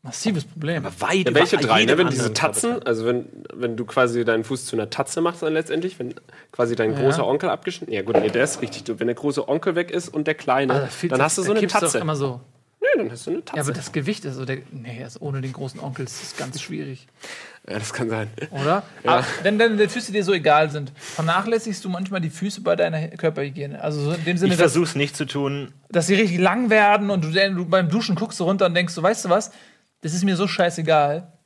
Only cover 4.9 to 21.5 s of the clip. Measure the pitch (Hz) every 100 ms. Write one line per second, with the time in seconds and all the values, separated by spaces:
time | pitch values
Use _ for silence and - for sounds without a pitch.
4.9 | - 143 - 170 170 160 156 156 156 180
5.9 | - 123 - - - - - 120 117 110
6.9 | 139 - - 113 147 180 - - 175 -
7.9 | 107 98 - 107 117 147 - 117 - -
8.9 | 110 117 117 147 139 - 147 196 170 175
9.9 | 175 170 156 151 156 - 127 135 143 131
10.9 | - 170 131 156 - 180 214 202 208 165
11.9 | 120 160 151 139 123 - _ _ _ 494
12.9 | 508 190 117 - 339 - 151 143 175 -
13.9 | 160 139 208 147 131 127 135 131 147 117
14.9 | 117 123 - 147 135 131 127 135 - 143
15.9 | 131 127 - - - 131 131 - 156 143
16.9 | 131 _ _ - - - - - 107 110
17.9 | - 117 110 107 - 151 143 139 190 -
18.9 | - - 170 - - 180 208 226 208 208
19.9 | 240 220 202 185 185 156 151 156 147 131
20.9 | - - - 160 175 208